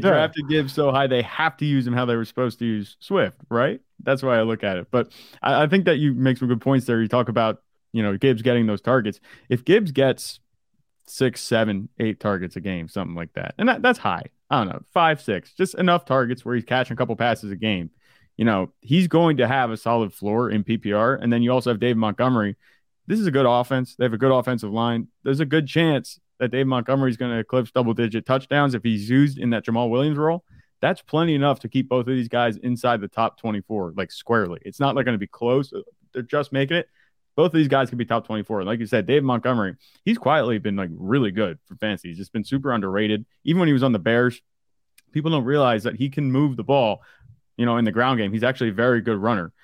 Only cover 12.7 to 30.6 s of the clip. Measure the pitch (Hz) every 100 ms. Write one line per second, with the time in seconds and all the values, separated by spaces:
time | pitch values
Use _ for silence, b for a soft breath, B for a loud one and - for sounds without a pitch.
12.7 | 90 82 101 90 85 82 - 92 - 240
13.7 | 233 247 233 101 85 - _ _ 143 95
14.7 | - - 175 160 151 - 92 - - 190
15.7 | - 180 175 - 131 120 127 120 120 -
16.7 | 127 123 117 120 110 120 110 104 95 110
17.7 | 92 82 b b b b - 113 98 92
18.7 | _ - 170 175 165 170 135 120 135 120
19.7 | 110 117 117 104 - 101 113 117 110 101
20.7 | 113 101 104 117 135 120 117 120 127 123
21.7 | 104 123 110 107 - 127 117 101 - b
22.7 | b b _ - 220 190 135 123 120 123
23.7 | 131 127 - 123 110 131 127 127 117 107
24.7 | 113 120 117 - _ 135 139 143 160 143
25.7 | 160 165 135 - - _ - 123 131 135
26.7 | 123 113 135 131 113 123 113 - 127 113
27.7 | 131 117 113 113 110 - 131 - 143 143
28.7 | 117 117 107 107 135 143 135 120 110 117
29.7 | 117 120 120 151 147 156 175 b b